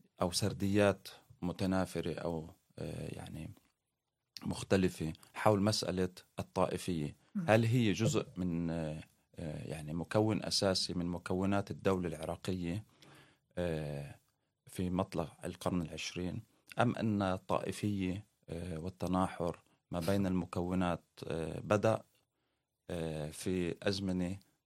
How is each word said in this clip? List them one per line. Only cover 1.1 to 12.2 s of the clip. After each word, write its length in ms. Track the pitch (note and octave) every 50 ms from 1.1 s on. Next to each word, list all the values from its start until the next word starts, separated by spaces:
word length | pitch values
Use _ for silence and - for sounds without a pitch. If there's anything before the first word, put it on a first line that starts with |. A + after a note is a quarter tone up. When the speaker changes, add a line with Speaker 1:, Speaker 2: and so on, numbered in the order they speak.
| - - - _ - _
Speaker 1:
متنافرة 720 | F2 F2 E2 - G2+ F#2+ F#2+ F#2 F#2 F2+ - E2 E2 F2 D#2
أو، 360 | - - E2+ E2 D#2+ D#2 E2 - _ _ _ _ -
آه، 360 | D#2+ D#2 D#2+ D#2+ D#2+ E2 -
يعني 360 | E2 E2+ - - D#2 D#2+ - G#2 - _ _ _ _ _ _ _ _ _ _ _ _ _ _ _ - -
مختلفة 720 | - F2+ - - - G2+ F#2+ F#2 E2+ - - D#2+ D#2+ D#2+ - - - -
حول 280 | - - A2 G#2+ G2
مسألة 480 | G2 G#2+ G#2+ - - E2 F2+ F#2 F2+ F2+ - - - _ _ -
الطائفية. 760 | - - _ F#2+ F2+ - D#2+ - - - F2+ D#2+ D2 D2 - - _ _ _
Speaker 2:
مم. 100 | G#3 E3+
Speaker 1:
هل 180 | D#3+ G#2+ A2+ A#2
هي 280 | A2+ A#2+ B2+ A#2 G#2 F2+
جزء 340 | F2+ A2+ - A2 G2+ - - -
من، 320 | F2+ F#2 F2+ E2 E2+ E2+ E2
آه، 340 | E2 E2 D#2+ D#2 D#2 D#2+ - - _ _ _ _ -
آه، 320 | - F2 D#2 D2+ D2+ -
يعني 260 | - D2 D#2+ D2+ D2+ D#2+
مكون 500 | F2 D#2+ - - G#2+ G#2+ A2 G#2 - -
أساسي 480 | F2+ - - G2+ G2 F#2 - - - F2+
من 120 | F2+ F2
مكونات 640 | F2 F2 F2 - - F#2 F#2 G2 G2 G2+ G2+ G2 -
الدولة 360 | E2 - - G2 F#2+ F2+ F2
العراقية، 760 | E2+ D#2+ D#2